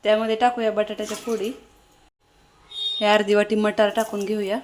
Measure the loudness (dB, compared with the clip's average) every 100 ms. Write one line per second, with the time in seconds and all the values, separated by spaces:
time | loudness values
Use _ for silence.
0 | 2 2 2 2 2 2 -2 0 -2 -4
1 | -8 -8 -4 -4 -4 -8 -18 _ _ _
2 | _ _ _ _ _ _ _ -8 -6 -2
3 | 2 2 4 4 4 2 0 2 2 2
4 | -4 -4 -4 -4 -2 -4